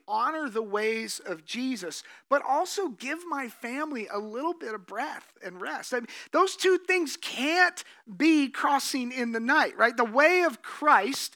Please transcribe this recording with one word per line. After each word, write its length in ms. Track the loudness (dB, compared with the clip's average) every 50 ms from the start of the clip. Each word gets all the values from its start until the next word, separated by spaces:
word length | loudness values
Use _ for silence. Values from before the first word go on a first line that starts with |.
| _
honor 420 | -4 -2 0 0 0 -2 -2 -4 -4
the 140 | -4 -4
ways 560 | -4 -2 -2 -2 0 0 -2 -2 -4 -6 -8 -10
of 260 | -8 -8 -10 -10 -10
Jesus, 600 | -10 -8 -6 -4 -4 -4 -6 -6 -10 -10 -12 -14 -16 -20 -20 _ _
but 120 | 0 0
also 480 | 2 0 0 0 0 -2 -2 -4 -4 -4
give 360 | -6 -8 -8 -8 -8 -8 -6
my 220 | -6 -6 -6 -6 -8
family 580 | -10 -12 -10 -8 -6 -6 -6 -6 -6 -8 -8
a 120 | -6 -6 -8
little 340 | -8 -6 -8 -4 -4 -4 -4
bit 200 | -4 -8 -8 -8
of 120 | -10 -10
breath 460 | -10 -8 -8 -6 -6 -8 -12 -16 _ _ _
and 180 | -14 -14 -12 -10
rest?" 320 | -10 -8 -8 -8 -6 -6
I 60 | -4 -4
mean, 100 | -4 -6 -12 -16 -10 0
those 240 | 2 4 4 4 2
two 240 | 0 2 2 2 2
things 380 | 2 2 2 2 2 -2 -4
can't 680 | -8 -10 -8 -6 -2 -2 2 4 4 4 2 2 -4 -12 -18 -20 -20 _ -14 -2
be 320 | 2 4 6 6 6 4 0
crossing 640 | 0 -2 2 2 2 2 0 -2 -2 -2 -4 -4
in 220 | -4 -2 -2 -2
the 80 | -2 0
night, 360 | 2 4 4 4 4 2 2
right? 200 | 2 2 2 2
The 80 | 0 0
way 380 | 2 4 6 6 6 6 6
of 200 | 4 2 0 -4
Christ 720 | -10 -14 -10 0 4 6 6 6 6 2 -2 -4 -6 -8 -8